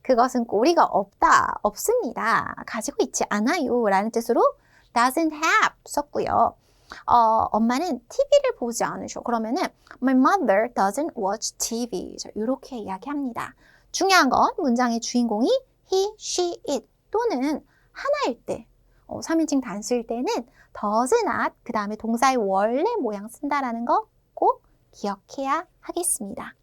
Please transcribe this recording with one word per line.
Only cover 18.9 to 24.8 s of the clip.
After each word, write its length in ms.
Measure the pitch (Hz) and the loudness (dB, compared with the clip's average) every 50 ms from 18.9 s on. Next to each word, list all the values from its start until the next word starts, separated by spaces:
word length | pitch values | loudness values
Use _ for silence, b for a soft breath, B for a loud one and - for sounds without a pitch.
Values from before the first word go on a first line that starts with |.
| _ _ _ | _ _ _
어, 140 | - - - | -12 -12 -10
삼 200 | 226 - 330 330 | -4 -2 0 0
인칭 180 | 320 311 285 269 | 0 0 0 -2
단수일 480 | 254 226 185 208 220 - 247 240 233 | -2 -4 -10 -10 -4 -2 -2 -2 -2
때는 200 | - 233 233 262 392 466 330 226 b b b b b _ | -6 -6 -4 -4 -2 -4 -4 -6 b b b b b _
does 400 | - - 208 214 220 247 254 440 480 427 | -6 -4 0 0 0 2 2 2 0 2
not, 280 | 349 - 214 240 294 _ _ _ | 0 -2 -2 -4 -4 _ _ _
그 100 | - 233 | -8 -6
다음에 240 | 214 208 202 214 | -6 -4 -6 -8
동사의 400 | 208 - 220 226 233 - 269 262 | -6 -4 -2 0 2 2 2 2
원래 480 | 247 208 196 190 190 202 226 240 269 330 440 480 427 | 2 0 2 2 2 2 2 0 0 0 0 0 -2
모양 260 | 285 214 214 196 202 | -2 -4 -4 -6 -10
쓴다라는 560 | 226 - - - 285 294 285 269 247 233 233 233 | -14 -12 -8 -6 -4 -2 -2 -2 -4 -6 -6 0
거 240 | 262 320 415 440 _ _ _ _ _ _ | 0 0 0 0 _ _ _ _ _ _
꼭 240 | - - 427 508 - _ _ _ _ | 0 2 2 2 0 _ _ _ _